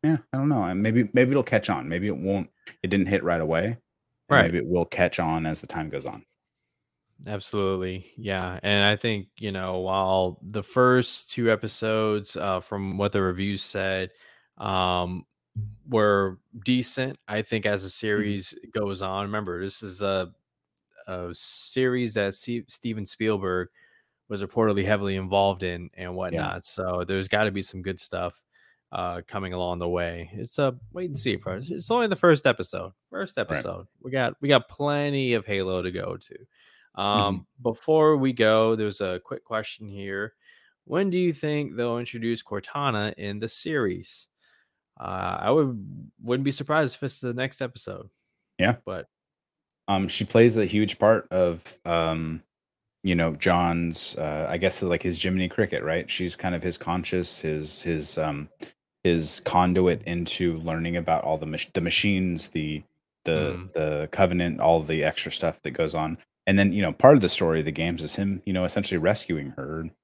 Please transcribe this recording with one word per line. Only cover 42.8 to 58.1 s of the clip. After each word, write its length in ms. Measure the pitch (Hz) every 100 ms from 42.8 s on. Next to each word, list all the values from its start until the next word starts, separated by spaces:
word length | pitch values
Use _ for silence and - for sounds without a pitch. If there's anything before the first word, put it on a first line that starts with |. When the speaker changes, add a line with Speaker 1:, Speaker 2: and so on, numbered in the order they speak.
| 139 107 104 -
Speaker 2:
in 240 | 101 104
the 80 | 113
series? 800 | - 160 151 104 90 - - - _ _ _ _ _ _ _
Uh, 380 | - 92 90 92
I 100 | 104
would, 600 | 147 139 113 98 101 104 _
wouldn't 220 | 117 127
be 80 | 139
surprised 440 | 135 139 151 139 -
if 80 |
it's 180 | 135 -
the 120 | 127
next 280 | 120 131 -
episode. 480 | 123 - - 95 98 _ _ _ _ -
Speaker 1:
Yeah. 160 | 95 120 -
Speaker 2:
But 220 | 90 - _ _ _ _ _ _ _ -
Speaker 1:
Um, 200 | 98 95
she 160 | - 104
plays 320 | 113 117 110
a 80 | 95
huge 340 | 107 104 -
part 280 | 107 113 -
of, 480 | 92 90 82 - - 87
um, 580 | 85 82 80 80 78 _ _ _ _ _ _
you 120 | 95 87
know, 200 | 82 76
John's, 800 | 95 90 87 85 85 82 - -
uh, 300 | 76 76 -
I 80 | 85
guess, 240 | 95 -
like, 200 | 92 85
his 200 | 90 82
Jiminy 280 | 92 92 90
Cricket, 340 | - 104 -
right? 260 | 73 85 -
She's 260 | - 90 -
kind 180 | 92 87
of 60 |
his 160 | 90 -
conscious, 640 | - 87 85 92 87 -
his, 400 | 80 76 76 -
his, 360 | 87 80 73